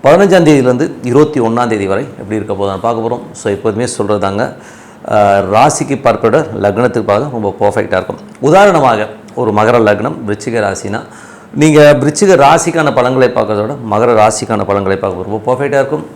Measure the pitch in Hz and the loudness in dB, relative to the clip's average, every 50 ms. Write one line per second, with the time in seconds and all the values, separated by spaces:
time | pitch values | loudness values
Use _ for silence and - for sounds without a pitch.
0 | - 135 156 180 202 190 190 185 165 151 151 139 127 127 123 123 151 - - - | 4 4 4 4 4 4 4 4 4 4 4 4 2 2 0 0 -2 -4 -6 -8
1 | 131 123 120 143 151 151 - 143 117 110 113 120 123 117 113 104 98 95 98 107 | -6 0 2 2 2 2 0 -2 -2 0 0 -2 -2 -2 -2 -2 -2 -2 -2 -4
2 | 139 135 - - - 98 110 107 98 104 101 98 101 98 95 95 110 117 120 113 | -4 -8 -12 -16 -10 -6 -6 -6 -4 -6 -4 -4 -4 -4 -4 -4 -4 -4 -4 -2
3 | 113 113 120 120 - - - - - 110 101 95 - 113 101 107 123 - - - | -4 -4 -6 -6 -8 -16 -18 -8 -4 -4 -4 -2 -2 -4 -2 -2 -4 -6 -4 -6
4 | 107 101 107 101 95 98 98 104 123 139 - - - - - - - - - - | -2 -2 -2 -2 -2 -2 -2 -4 -6 -6 -8 -16 -20 -20 -20 -20 -20 -20 -20 -18
5 | - - - 107 104 101 101 98 95 92 101 110 131 151 147 - 156 143 139 - | -6 -2 0 2 4 4 2 2 0 2 2 4 4 4 2 -2 -4 -6 -6 -2
6 | - 123 107 104 - 113 123 151 156 - - 98 98 104 98 107 123 123 - 117 | 0 0 0 2 0 0 0 0 -2 -2 -6 -2 -2 -2 0 0 -2 0 -2 -2
7 | 104 95 101 107 135 147 127 117 107 101 95 - 104 104 - 113 101 - 92 92 | -2 0 0 0 -2 -4 -6 -6 -6 -6 -4 0 -2 0 0 -2 -4 -2 -2 -4
8 | - - - - - - - - 127 143 160 190 202 208 180 156 139 123 113 107 | -4 -4 -12 -12 -14 -20 -12 -4 0 2 4 6 6 4 4 4 2 2 2 0
9 | 107 107 - - - - - 123 123 107 104 107 107 113 120 120 110 104 104 101 | -2 -6 -10 -18 -20 -14 -8 -4 -4 0 0 2 2 2 4 4 4 2 2 0
10 | 107 139 160 156 120 101 104 104 - 127 113 113 104 98 95 - - 101 101 113 | -2 -8 -8 -8 -6 -8 -8 -6 -6 -6 -4 -4 -4 -4 -6 -6 -8 -8 -8 -8
11 | 107 - - - - - - - - - - 143 151 156 151 147 147 147 143 127 | -10 -12 -20 -20 -20 -20 -20 -20 -20 -10 -2 0 2 4 6 6 6 6 6 4
12 | 131 151 147 - 208 190 185 139 139 139 160 170 165 170 165 165 151 143 113 127 | 0 -2 0 0 2 4 4 4 6 4 4 2 0 -2 -2 0 -2 0 0 0
13 | 123 127 131 131 127 120 - - 110 104 107 104 107 113 143 135 120 110 101 107 | 0 0 2 2 2 2 2 -2 -2 -2 -2 -2 -2 -4 -6 -8 -6 -2 0 0
14 | 117 120 117 110 104 113 110 - 117 107 113 101 101 95 98 101 98 95 98 98 | 2 2 4 4 4 2 2 -2 -4 -4 -2 -4 -2 -2 -2 -2 0 -2 -2 -2
15 | 98 98 90 87 92 101 104 110 104 120 127 123 143 139 143 139 131 113 151 151 | -2 -6 -6 -6 -8 -8 -8 -6 -2 -2 -2 -2 -2 -2 0 0 0 -2 -4 -8
16 | - - - | -8 -12 -20